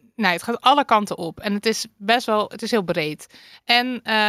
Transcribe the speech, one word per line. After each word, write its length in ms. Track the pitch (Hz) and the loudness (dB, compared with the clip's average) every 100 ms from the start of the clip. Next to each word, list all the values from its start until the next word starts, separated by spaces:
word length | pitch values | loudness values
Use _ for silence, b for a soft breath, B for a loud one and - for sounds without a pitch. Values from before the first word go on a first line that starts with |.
| _ - | _ -2
nou, 160 | 202 | 0
het 100 | 170 | 0
gaat 180 | - 240 | -4 0
alle 240 | 247 285 | 4 4
kanten 340 | 269 220 202 - | 4 2 2 -6
op. 220 | 170 - | -8 -6
En 140 | 208 | -4
het 120 | 202 226 | -2 -2
is 200 | 220 226 - | -4 -6 -8
best 300 | 202 240 233 | 0 0 2
wel, 180 | 214 208 | -2 -2
het 140 | - | -6
is 80 | 226 | -2
heel 120 | 233 | -2
breed. 440 | 175 170 151 151 - B B B | 0 -2 -2 -6 -14 B B B
En, 360 | - 240 247 247 | 0 0 0 -6
eh, 120 | - 220 | -2 0